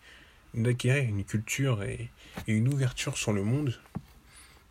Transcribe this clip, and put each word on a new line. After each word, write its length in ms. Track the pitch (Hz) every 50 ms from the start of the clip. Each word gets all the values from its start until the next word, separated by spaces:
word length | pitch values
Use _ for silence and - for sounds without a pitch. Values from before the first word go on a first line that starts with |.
| - - - - - - - - - - -
d'acquérir 520 | 120 113 123 123 123 - 123 131 143 135
une 160 | 113 104 98 95
culture 600 | - - 107 110 - - - 135 135 117 101 98
et, 260 | - - 120 117 123 - - - - - - -
et 60 | - 110
une 200 | 110 117 131 143
ouverture 440 | 135 131 123 - - - 139 135
sur 160 | - - 117 104
le 100 | 98 98
monde. 360 | 107 127 147 151 131 110 - - - - - - - - - - - - - - - - - - -